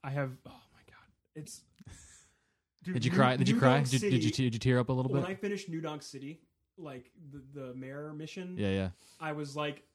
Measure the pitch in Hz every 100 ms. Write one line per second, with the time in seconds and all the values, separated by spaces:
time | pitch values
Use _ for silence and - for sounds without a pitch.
0 | 139 139 135 131 - - _ _ - -
1 | _ _ _ - 147 - _ _ - -
2 | - - _ _ _ _ _ _ - 180
3 | 117 180 127 127 127 120 131 131 135 131
4 | 208 131 110 - 127 113 120 123 120 131
5 | 127 135 135 190 208 202 - 160 160 151
6 | - 139 139 160 _ _ _ - 160 131
7 | 123 - 156 139 131 139 131 127 131 139
8 | 151 151 156 - 180 180 101 95 95 90
9 | - - 156 151 147 139 147 143 _